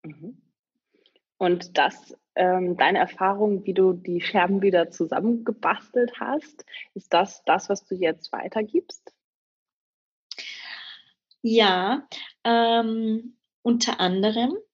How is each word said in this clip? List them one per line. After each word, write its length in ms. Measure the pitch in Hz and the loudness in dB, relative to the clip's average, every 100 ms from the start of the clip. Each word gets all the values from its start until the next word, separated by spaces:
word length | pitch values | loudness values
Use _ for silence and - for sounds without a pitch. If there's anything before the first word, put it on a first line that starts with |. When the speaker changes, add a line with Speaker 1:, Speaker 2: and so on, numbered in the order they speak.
Speaker 1:
Mhm. 360 | 160 139 165 262 _ _ _ _ _ _ _ _ _ _ | -18 -16 -16 -18 _ _ _ _ _ _ _ _ _ _
Und 380 | 185 175 - - | 0 0 -2 0
das, 400 | 139 - - - _ - | 0 -2 -20 -20 _ 0
ähm, 400 | 180 185 180 175 | 2 2 0 2
deine 220 | 139 190 | 2 2
Erfahrung, 680 | - - 190 202 214 202 196 | 0 0 -2 0 0 0 -2
wie 80 | |
du 180 | 185 185 | 2 2
die 280 | 180 180 175 | 2 -4 -6
Scherben 420 | - 208 180 196 | -2 0 2 2
wieder 280 | 196 180 170 | 4 2 0
zusammengebastelt 1200 | - 165 135 202 233 226 226 165 180 - 247 240 - | -2 -4 -2 0 -2 -2 -4 -2 -4 -4 -2 -2 -4
hast, 440 | - 294 - _ - - - | -6 -6 -6 _ -20 -18 -16
ist 180 | - - | -18 -2
das 300 | 170 190 - | 0 0 -4
das, 240 | - 170 - | 0 0 0
was 160 | 196 | -6
du 100 | _ 185 | _ -2
jetzt 360 | 175 160 - | -2 -2 -8
weitergibst? 800 | - - 220 214 330 - - - _ _ _ _ _ _ _ _ _ _ _ _ - - - - - - - _ _ _ _ | -10 -6 -6 -2 -2 -4 -20 -20 _ _ _ _ _ _ _ _ _ _ _ _ -16 -16 -16 -16 -16 -18 -20 _ _ _ _
Speaker 2:
Ja, 640 | 233 226 208 185 185 277 - - - _ | 0 4 4 4 0 -2 -6 -18 -18 _
ähm, 920 | 233 233 226 233 226 226 220 220 240 _ _ _ | 2 2 4 2 2 -2 -2 -2 -4 _ _ _
unter 380 | 233 240 240 - | 0 2 0 -2
anderem. 560 | 180 190 208 220 240 381 - | 0 2 2 2 -2 -4 -10